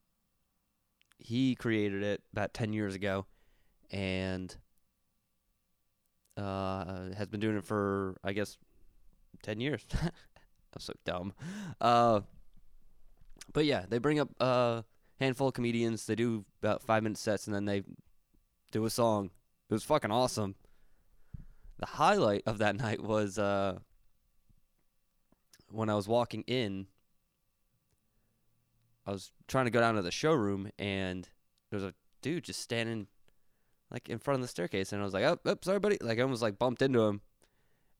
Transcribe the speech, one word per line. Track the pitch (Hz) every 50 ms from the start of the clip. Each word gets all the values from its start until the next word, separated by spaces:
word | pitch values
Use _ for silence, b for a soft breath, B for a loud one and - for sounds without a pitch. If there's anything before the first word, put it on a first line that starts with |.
| _ _ _ _ _ _ _ _ _ _ _ _ _ _ _ _ _ _ _ _ _ _ _ _
he | - - 113 123 131 131 123
created | - - 120 113 107 104 101 98 98 101
it | 104 101 - - _ -
about | 110 101 - -
ten | - 120 107 107
years | 107 107 98 95
ago, | 95 98 101 95 98 95 - - _ _ _ _ _ _ _ _ _ _ -
and, | - 98 98 92 92 92 92 95 92 92 92 87 - - - _ _ _ _ _ _ _ _ _ _ _ _ _ _ _ _ _ _ _ _ _ _ _ _ _ _ _ _ _ _ _ _ _ -
uh, | - 101 98 98 98 95 95 95 95 90 85 95 92 92 92 95
has | 104 104 92
been | 101 101
doing | 107 110 107
it | 104 95
for, | - 107 104 101 98 98 98 98 92 92 - -
I | 98 98
guess, | 104 101 - - - - _ _ - - - - - - - - _ - _ - - -
ten | - 107 107
years. | 123 147 143 - - -
<laughs> | - - 156
I'm | 175 - - - - _ - - - _ _ _ _ - -
so | - - - - -
dumb. | - 85 90 90 101 - B 139 170 196 208 202 170 117 B
Uh, | - 117 120 120 120 117 113 104 98 - - - - - - - - - - - - - - - - - - - - - - - - - -
but | 147 156
yeah, | 147 135 98 92 92
they | 113 120
bring | 117 147 151 151
up | 139 - - -
a | 120 131 123 123 123 120 117 117 110 - _ _ _ _ _ -
handful | 135 135 127 - 139 131
of | 123
comedians. | - 120 120 117 117 117 113 113 104 -
They | - 110
do | 104 120 120 113 107 98 _ _ - -
about | 107 101 - -
five-minute | - 113 110 110 110 104 -
sets, | - 113 104 95 -
and | - 104
then | 101 101
they | 101 101 101 95 - 50 - - _ _ _ _ _ _ _ _ _ _ _ _ - -
do | 107 110
a | 113
song. | - - 120 117 107 104 98 90 - _ _ _ _ _ _ -
It | 104
was | 110 -
fucking | - 151 147 - 104
awesome. | 107 120 127 123 - 117 107 95 98 - - b b b b b b b b b b b b b b b b b b b b b b -
The | -
highlight | - - - 147 175 208 202 143 107 101 101 -
of | - 110 104
that | 110 104 98
<laughs> |
night | 107 135 107 113 - -
was, | 104 110 107 107 101 92 107
uh, | 101 101 101 98 98 98 92 95 - _ _ _ _ _ _ _ _ _ _ _ _ _ - - _ _ _ _ _ _ _ _ _ _ _ _ _ _ _ _ _ _ _ - _ -
when | 98 110 110 107
I | 104
was | 104 95 104
walking | 117 120 117 - - 110 107
in, | - 120 127 120 101 95 95 95 - _ _ _ _ _ _ _ _ _ _ _ _ _ _ _ _ _ _ _ _ _ _ _ _ _ _ _ _ _ _ _ _ _ _ _ _ _ _ _ _ _ _ -
I | 98 101
was | 95 - - _ _ - -
trying | - 131 127
to | 120
go | 110 120
down | 117 113 110
to | 107 90
the | 85
showroom, | - - - 156 160 139 104 101 101 98 98 104 - -
and | - 104 98 98 95 92 92 92 87 - - _ _ _ _ _ _ -
there | - 101
was | 95
a | 95 87 _ _ _ _ - -
dude | 127 170 170 -
just | - 92 -
standing, | - - 120 117 113 113 113 110 98 - _ _ _ - _ _ _ _ _ _ _ _ _ _ _ -
like, | - 120 - -
in | - 110
front | - 143 139
of | 127 123
the | 120
staircase, | - - 175 165 - 98 95 - 104
and | 101
I | 101
was | 98 95
like, | 95 110
"Oh, | 147 - - -
oh, | 123 156 - -
sorry, | 175 196 202
buddy." | 185 208 208 -
Like, | - 117 113 113
I | 127
almost, | 135 131 110 120
like, | 110 101 -
bumped | 123 127 120 -
into | 135 139 131 120 110
him, | 107 101 101 - - _ _ _ _ _ _ _ _ _ _ _ _ _